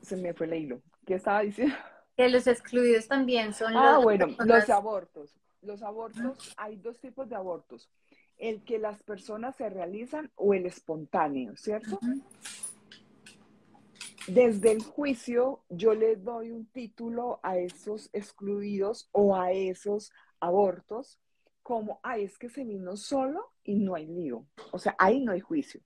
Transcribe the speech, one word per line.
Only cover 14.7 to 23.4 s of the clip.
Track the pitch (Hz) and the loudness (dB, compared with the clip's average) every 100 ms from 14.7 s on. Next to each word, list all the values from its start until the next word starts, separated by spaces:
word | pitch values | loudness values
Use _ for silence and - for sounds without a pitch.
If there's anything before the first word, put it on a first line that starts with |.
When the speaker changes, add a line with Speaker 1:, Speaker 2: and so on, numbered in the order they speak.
Speaker 1:
el | 220 | 2
juicio, | 220 - 294 247 - 240 254 277 _ | -4 -4 -4 -4 -2 0 0 -2 _
yo | 175 220 | 0 2
le | 220 220 214 | 4 2 0
doy | 190 233 226 | -4 -10 -10
un | 233 226 | -12 -14
título | 262 233 _ 233 233 247 - | -14 -14 _ -8 -6 -6 -6
a | - 185 | -2 -2
esos | 180 175 - 214 208 | -4 -8 -10 -10 -8
excluidos | 208 202 - 202 202 208 202 196 233 - | -12 -12 -12 -6 -4 -4 -2 -2 -4 -2
o | 196 202 190 | 4 4 4
a | 180 | 2
esos | 190 190 180 202 208 208 _ _ _ | 0 -2 -4 -4 -4 -6 _ _ _
abortos, | 170 185 202 175 _ 214 269 _ _ _ _ _ | 0 4 4 0 _ -12 -12 _ _ _ _ _
como, | - 233 214 - | -6 -6 -4 -10
"Ay, | 233 233 | -8 -6
es | 196 - | -6 -8
que | 240 | -16
se | 262 | -12
vino | 247 202 180 202 | -10 -10 -10 -12
solo | - 269 262 320 | -4 -2 -2 -4